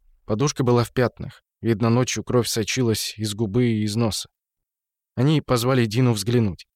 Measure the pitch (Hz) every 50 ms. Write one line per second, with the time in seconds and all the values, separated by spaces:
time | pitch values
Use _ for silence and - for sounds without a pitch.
0 | _ _ _ _ _ - 110 107 139 151 - - 131 120 120 120 117 - - 135
1 | 123 110 - - - - - - _ _ _ _ - 113 113 95 120 113 117 123
2 | 127 - - 110 101 - 117 123 107 - - 117 104 - - 131 123 113 107 -
3 | - - - 101 107 104 101 104 117 98 98 123 123 120 113 107 107 104 104 117
4 | 117 107 - - - - _ _ _ _ _ _ _ _ _ _ _ _ _ _
5 | _ _ _ 117 127 147 160 143 - - 127 117 117 127 135 127 117 110 101 127
6 | 131 123 117 101 98 113 120 123 113 98 82 - - _ _